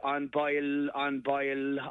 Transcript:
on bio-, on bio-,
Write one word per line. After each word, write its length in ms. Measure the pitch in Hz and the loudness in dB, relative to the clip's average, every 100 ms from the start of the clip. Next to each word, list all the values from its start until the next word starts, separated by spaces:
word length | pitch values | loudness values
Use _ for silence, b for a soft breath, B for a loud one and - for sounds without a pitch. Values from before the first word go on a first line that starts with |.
on 260 | 139 143 139 | 0 0 0
bio-, 560 | 147 147 143 143 143 143 | 0 2 2 2 0 0
on 260 | 139 143 139 | 0 -2 0
bio-, 580 | 139 139 139 139 139 139 127 | 0 0 0 0 0 -2 -2